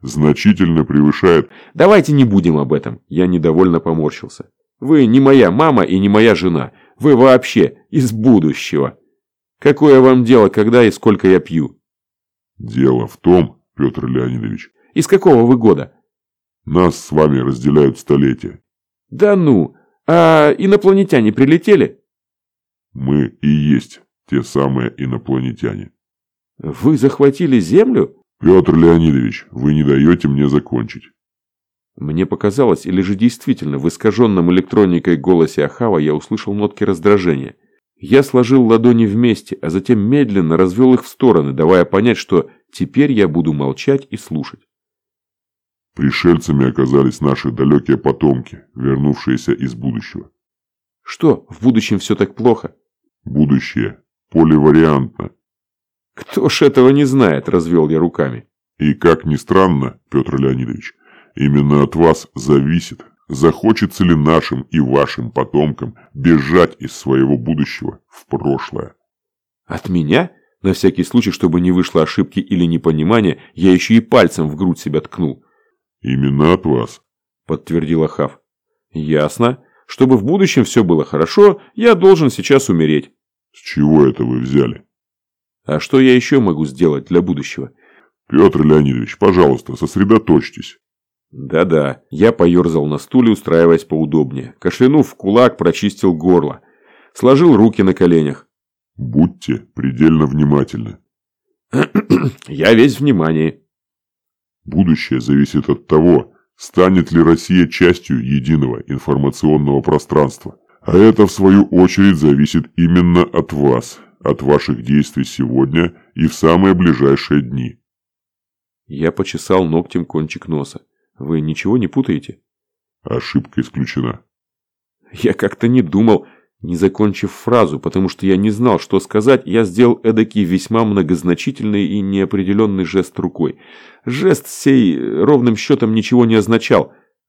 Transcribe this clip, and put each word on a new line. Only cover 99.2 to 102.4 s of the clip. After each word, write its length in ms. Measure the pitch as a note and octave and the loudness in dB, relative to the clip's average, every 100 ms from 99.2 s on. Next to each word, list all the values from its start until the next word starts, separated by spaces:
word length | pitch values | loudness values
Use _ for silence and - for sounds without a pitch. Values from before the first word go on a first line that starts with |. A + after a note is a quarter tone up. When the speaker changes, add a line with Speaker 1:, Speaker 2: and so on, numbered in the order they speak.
| E2 - - A#1+ - | -2 -2 -10 -10 -10
Speaker 1:
предельно 520 | - C2+ B1 D#2 D#2+ D2+ | -10 -8 0 2 2 0
внимательны. 720 | D2 D2 C#2+ C2 C#2 A1 - _ _ _ _ _ _ _ | -2 0 0 -2 -8 -14 -16 _ _ _ _ _ _ _
Speaker 2:
<clears throat> 760 | C3 D3 - - - C#3 - | -4 -2 -4 -2 -2 -2 -8